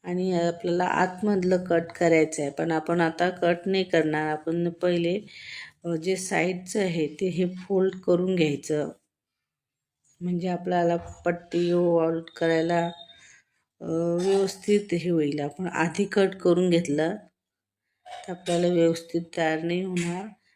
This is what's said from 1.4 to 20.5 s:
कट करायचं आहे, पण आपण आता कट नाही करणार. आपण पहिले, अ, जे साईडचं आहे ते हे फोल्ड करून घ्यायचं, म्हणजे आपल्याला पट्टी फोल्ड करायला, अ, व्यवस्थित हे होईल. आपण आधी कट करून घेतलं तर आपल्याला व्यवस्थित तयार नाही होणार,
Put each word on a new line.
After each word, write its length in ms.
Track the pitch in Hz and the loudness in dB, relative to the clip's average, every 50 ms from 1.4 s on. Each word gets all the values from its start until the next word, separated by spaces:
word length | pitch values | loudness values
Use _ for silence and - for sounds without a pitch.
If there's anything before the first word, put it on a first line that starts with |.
| 180 185 185 180 180 | 2 2 2 2 2
कट 280 | 180 170 170 165 170 | 2 0 0 0 -2
करायचं 500 | - - 180 170 165 160 156 156 156 - | -4 0 4 6 6 6 4 2 0 -4
आहे, 100 | 147 143 | -6 -4
पण 200 | 143 - 160 165 | -4 -4 -2 -2
आपण 300 | 160 156 156 - 170 175 | -2 -2 0 0 0 2
आता 280 | 170 165 165 - 175 180 | 2 0 2 0 -2 -2
कट 280 | 180 180 - 170 175 175 - | 0 0 0 0 0 0 -2
नाही 180 | 190 190 190 185 | -2 -2 -2 0
करणार. 440 | 185 - 165 156 156 151 151 156 | 2 2 2 2 2 0 -2 -2
आपण 420 | 156 151 151 - 165 165 170 170 170 | -2 -4 -4 -4 -4 -2 -2 -2 -2
पहिले, 500 | 165 - - 180 175 170 170 170 180 214 214 208 - - - - - - - - _ _ _ | -4 -2 -2 0 0 2 0 0 -2 -4 -6 -10 -20 -20 -18 -18 -16 -16 -18 -18 _ _ _
अ, 100 | 175 170 | -6 -6
जे 200 | 160 160 185 190 | -4 -2 -4 -4
साईडचं 640 | 185 185 - 202 165 160 180 185 180 - - - 220 | -4 -4 -2 0 0 0 0 -2 -6 -8 -6 -2 -2
आहे 260 | 196 185 165 170 156 | -2 0 0 -2 -2
ते 200 | 147 151 - 190 185 | -2 -2 -4 -4 -2
हे 160 | 160 160 185 180 185 | 0 0 -2 -2 -2
फोल्ड 400 | - - - 196 185 190 190 185 | -8 -8 -2 0 2 2 2 0
करून 400 | 185 - - 175 175 180 185 190 | -4 0 0 2 2 2 0 2
घ्यायचं, 560 | 180 160 151 143 139 - - 156 151 147 156 156 _ _ _ _ _ _ _ _ _ _ _ _ _ _ _ _ _ _ _ _ _ _ _ _ _ | 2 2 2 0 -4 -4 -4 -2 -2 -2 -4 -8 _ _ _ _ _ _ _ _ _ _ _ _ _ _ _ _ _ _ _ _ _ _ _ _ _
म्हणजे 260 | 175 180 180 175 170 | -6 -4 -4 -2 -2
आपल्याला 480 | 185 180 175 180 185 180 175 175 170 170 | -2 -4 -2 -2 0 0 2 2 2 2
पट्टी 760 | 170 170 - - - - 175 170 170 - - - 170 175 175 | 0 -4 -8 -18 -4 -2 -2 -2 -2 -6 -4 -2 0 0 2
फोल्ड 580 | 175 175 175 175 170 165 160 165 165 165 165 - | 2 2 4 4 4 4 2 2 0 -2 -6 -10
करायला, 600 | _ - 165 165 165 165 160 165 175 170 170 170 170 180 - - - - - - - - _ _ _ _ _ _ _ _ | _ -2 0 2 2 2 2 2 0 0 0 -2 -6 -10 -20 -20 -20 -20 -20 -20 -20 -20 _ _ _ _ _ _ _ _
अ, 40 | - 170 160 165 170 170 170 170 | -8 -4 -2 -2 0 0 0 0
व्यवस्थित 720 | 180 190 196 196 196 185 - - - - 208 202 202 - 180 | 2 2 2 2 2 0 -2 -6 0 2 2 2 2 0 -4
हे 160 | 175 151 180 | -2 0 0
होईल. 300 | 170 165 151 143 - 147 | 2 2 2 0 0 -2
आपण 280 | 143 147 - - 185 | -4 -6 -6 -6 -6
आधी 380 | 175 - - 160 170 156 - 202 | -4 0 0 0 0 0 -2 -2
कट 300 | 185 - 208 196 190 190 | 0 2 2 2 2 0
करून 340 | - - 180 175 175 180 185 | 0 4 4 4 4 4 4
घेतलं 460 | 175 165 175 - 143 151 156 165 202 214 - _ _ _ _ _ _ _ _ _ _ _ _ _ _ _ _ | 4 2 2 0 0 0 0 0 -2 -6 -12 _ _ _ _ _ _ _ _ _ _ _ _ _ _ _ _
तर 260 | - - - - - | -18 -16 -16 -12 -12
आपल्याला 360 | 180 180 - - 175 170 175 | -12 -10 -4 -2 0 2 2
व्यवस्थित 540 | 175 180 170 165 165 165 165 - - - 170 170 - - | 2 4 4 4 4 2 0 -6 -6 -6 -6 -6 -6 -4
तयार 240 | - 165 160 160 156 | -2 0 0 0 -2
नाही 220 | 165 170 175 180 185 | -2 -2 -2 -2 -4
होणार, 440 | 190 185 175 170 170 175 180 202 214 - _ _ _ | -2 -2 -2 -2 -2 -4 -6 -8 -12 -16 _ _ _